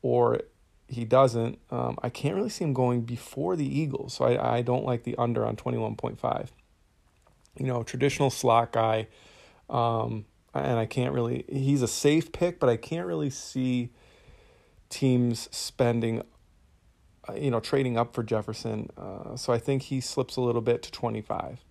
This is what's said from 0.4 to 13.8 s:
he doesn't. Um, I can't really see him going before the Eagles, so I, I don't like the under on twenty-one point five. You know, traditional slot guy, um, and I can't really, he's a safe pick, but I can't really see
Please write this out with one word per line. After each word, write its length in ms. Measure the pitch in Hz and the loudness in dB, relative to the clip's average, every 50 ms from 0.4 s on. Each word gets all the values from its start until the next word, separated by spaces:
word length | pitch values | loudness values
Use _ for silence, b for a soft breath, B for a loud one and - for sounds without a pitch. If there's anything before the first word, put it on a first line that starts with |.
| - - _ _ _ _ _ _ _ | -4 -8 _ _ _ _ _ _ _
he 160 | - 127 117 117 | -10 -8 -6 0
doesn't. 560 | 113 127 127 135 131 117 117 113 117 - - _ _ | 4 6 6 6 6 4 2 -2 -2 -4 -8 _ _
Um, 280 | 127 123 123 120 120 - | -6 -4 -4 -4 -4 -4
I 80 | - 120 | -6 -6
can't 260 | - - - 143 196 | -6 -2 -2 -2 0
really 140 | 196 214 214 | 0 -2 -2
see 140 | - - 185 | -4 -4 -2
him 100 | 156 135 | 0 2
going 280 | 127 127 123 123 120 | 2 2 2 2 0
before 560 | 117 117 120 123 - - - 131 151 180 185 | -2 -4 -6 -8 -10 -10 -8 -4 -2 -2 0
the 100 | 165 143 | 0 -2
Eagles, 460 | 135 135 143 160 147 135 - - - - | -2 0 -2 -2 -2 -4 -6 -6 -8 -2
so 120 | - 131 | 2 2
I, 320 | 123 123 - - 123 117 | 4 4 4 2 0 0
I 40 | 120 | 0
don't 240 | 120 123 123 127 - | 2 0 0 0 0
like 180 | 127 123 117 - | 0 -2 -2 -2
the 120 | 120 120 | -6 -2
under 300 | - 120 117 117 117 113 | 0 0 0 2 0 0
on 100 | 113 110 | -2 -2
twenty-one 400 | 110 - 127 120 117 113 110 110 | -4 -4 -4 -2 -2 -2 -4 -4
point 240 | 107 - 113 110 - | -6 -6 -8 -6 -4
five. 320 | - - - - - 127 - _ _ _ _ _ _ _ _ _ _ _ _ _ _ _ _ _ _ _ _ | -2 -2 -2 -2 -6 -8 -14 _ _ _ _ _ _ _ _ _ _ _ _ _ _ _ _ _ _ _ _
You 80 | - 135 | -6 -4
know, 180 | 131 123 120 113 | -2 -2 -2 -4
traditional 460 | - - 127 131 143 - - 143 135 | -4 -2 0 0 0 2 4 2 2
slot 420 | - - - 123 113 117 117 113 | 2 2 4 6 6 6 4 4
guy, 360 | - 117 113 110 113 110 110 - B B B B B B B B B B B - | 2 2 4 4 2 2 0 -4 B B B B B B B B B B B -4
um, 560 | - 127 117 117 113 113 113 117 117 110 104 _ _ _ _ _ - | 0 0 2 2 2 0 -2 -2 -4 -6 -8 _ _ _ _ _ -6
and 240 | 139 143 139 123 117 | -4 0 0 2 0
I 60 | 113 | 0
can't 260 | 117 - 131 123 131 | 0 0 -2 0 0
really, 320 | 139 123 117 117 123 - - - | 0 0 0 0 -2 -4 -6 -6
he's 320 | - 135 135 135 143 139 | -4 -2 2 2 4 2
a 60 | 123 | 2
safe 440 | 110 - - - 143 151 160 160 - | 0 -2 2 4 4 4 4 2 0
pick, 280 | - - 175 180 175 - | -4 -2 -2 -2 0 2
but 100 | - 127 | 2 2
I 80 | 117 | 2
can't 300 | - - - 165 165 180 | 2 -2 -6 -6 -6 -4
really 240 | 185 170 156 151 139 | -4 -4 -2 -2 -4
see 580 | 131 - - - - 131 127 127 123 123 | -4 -6 -14 -8 -4 -2 0 0 0 0